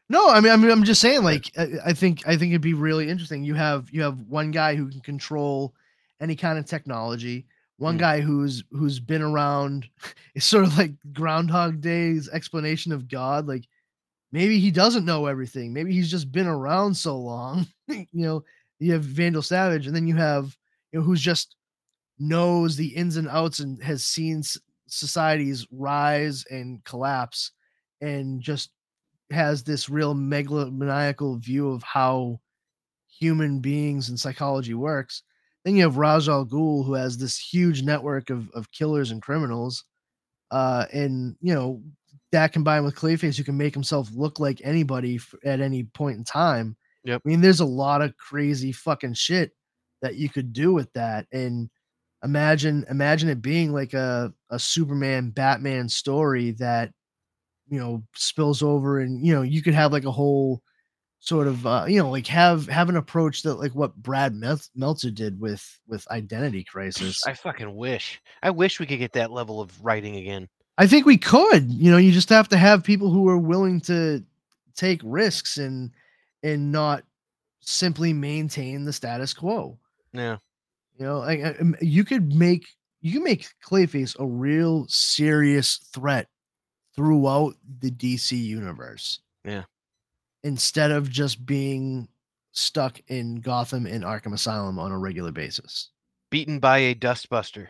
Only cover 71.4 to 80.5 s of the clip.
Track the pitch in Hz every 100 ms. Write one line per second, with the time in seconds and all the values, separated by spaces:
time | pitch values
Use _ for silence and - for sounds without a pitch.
71.4 | 415 196 123 120 170 175 185 180 - 220
72.4 | 208 185 196 208 202 202 196 185 190 180
73.4 | 160 180 190 180 151 170 160 143 - _
74.4 | _ _ _ - 185 175 113 143 214 -
75.4 | - 143 135 131 127 - _ _ _ _
76.4 | 151 151 143 151 151 143 - _ _ _
77.4 | _ _ - - 180 151 165 151 143 151
78.4 | 156 - 131 139 143 139 120 120 135 -
79.4 | 170 226 76 117 _ _ _ 123 120 107
80.4 | _